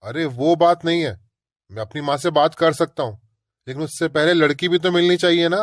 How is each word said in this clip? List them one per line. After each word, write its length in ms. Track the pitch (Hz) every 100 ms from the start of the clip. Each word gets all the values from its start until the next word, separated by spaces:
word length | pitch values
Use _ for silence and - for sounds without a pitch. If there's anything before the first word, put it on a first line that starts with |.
अरे, 200 | 104 127
वो 300 | 160 120 143 170
बात 280 | 170 175
नहीं 180 | 165 170
है, 160 | 156 98 _ _ _ _ _
मैं 120 | 101
अपनी 180 | 107 151
माँ 160 | 147 139
से 140 | 170
बात 240 | 151 151
कर 180 | 156 165
सकता 300 | 156 165 -
हूँ, 180 | 135 107 _ _ _ _ -
लेकिन 160 | 131
उससे 260 | 151 - 170
पहले 240 | 151 151
लड़की 340 | 175 151 143 175
भी 100 | 175
तो 120 | 175
मिलनी 240 | 175 175 180
चाहिए 320 | 180 170 170
ना। 100 | 180